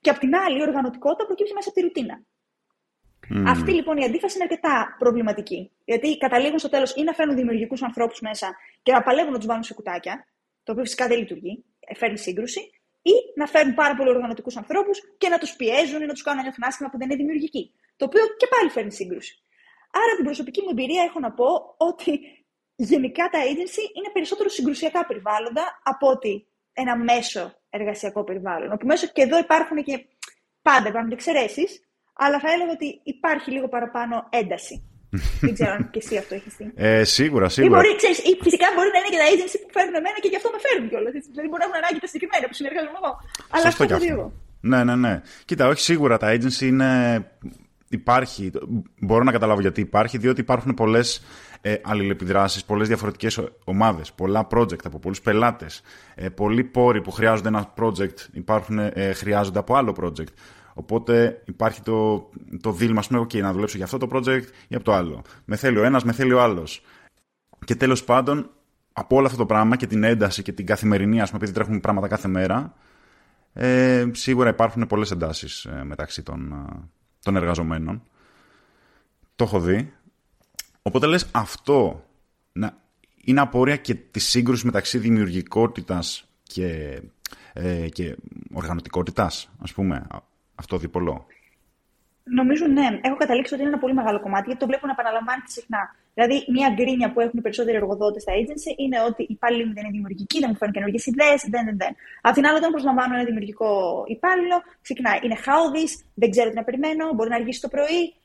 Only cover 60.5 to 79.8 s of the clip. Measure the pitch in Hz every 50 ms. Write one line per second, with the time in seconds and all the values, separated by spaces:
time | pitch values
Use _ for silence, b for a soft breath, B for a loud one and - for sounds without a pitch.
60.5 | B B B B B - 80 - 104 117 113 - 117 117 117 113 - - - -
61.5 | - _ 113 110 104 - - - 113 110 110 107 107 104 - - _ - - -
62.5 | - - - 110 101 87 117 117 113 107 101 - 127 120 117 113 - 110 98 98
63.5 | 92 92 104 104 - 98 92 90 - 127 127 117 120 135 123 127 131 131 123 -
64.5 | b b b b - 120 - - 104 95 87 85 71 58 B B B B B -
65.5 | 104 107 - 131 120 104 107 123 135 127 120 120 113 - 135 131 123 127 123 117
66.5 | 101 87 80 76 - - b b b b b b b _ _ _ _ _ _ _
67.5 | _ _ - - 120 120 131 131 131 123 - - 151 131 127 131 143 147 131 -
68.5 | _ _ _ _ _ _ _ _ _ - - - 127 135 135 131 123 120 117 95
69.5 | 110 107 110 110 120 123 127 90 107 107 107 113 117 110 104 98 92 - 98 -
70.5 | 92 - 98 90 107 - 107 107 101 98 98 104 110 113 104 95 - 104 104 101
71.5 | 92 110 107 - 110 101 - 113 104 98 98 98 104 104 - 95 92 92 95 92
72.5 | 95 123 147 170 b b b b b b b b b b b b b b b b
73.5 | _ - 117 127 127 127 127 127 127 123 123 123 117 - - 131 131 123 127 117
74.5 | 107 - 117 113 - 117 117 - 104 107 107 98 98 85 82 80 78 - - 73
75.5 | - - - - 73 73 - - 73 - 76 - - - - - 73 73 73 73
76.5 | 73 73 71 - - - 82 82 _ _ _ _ _ _ - 98 98 92 87 85
77.5 | 87 82 85 80 82 80 80 80 95 123 _ b b b b b b b b b
78.5 | b b b b b b b b b b b b b _ _ _ _ - 120 92
79.5 | 98 95 85 87 92 104